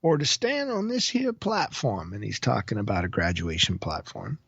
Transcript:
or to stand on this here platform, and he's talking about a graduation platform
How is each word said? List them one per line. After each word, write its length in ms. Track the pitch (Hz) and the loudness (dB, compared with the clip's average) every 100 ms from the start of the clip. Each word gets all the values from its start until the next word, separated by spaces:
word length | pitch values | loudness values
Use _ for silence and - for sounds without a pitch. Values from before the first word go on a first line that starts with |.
or 160 | 165 156 | 6 4
to 80 | |
stand 460 | 147 - 233 285 277 | 4 0 0 0 0
on 160 | 220 214 | -2 0
this 220 | 247 - | 0 0
here 240 | 247 262 | 2 0
platform, 800 | 226 202 214 160 - 135 98 82 | 0 0 0 0 0 0 0 -4
and 100 | 101 | -6
he's 160 | 107 101 | -6 -2
talking 380 | - 120 92 107 | 2 2 0 -2
about 260 | 101 101 | 0 0
a 40 | 90 | 2
graduation 680 | - 87 87 85 80 - 90 | 2 0 0 -2 0 0 0
platform 600 | - 78 - - - 151 | -4 -6 -8 -12 -8 -8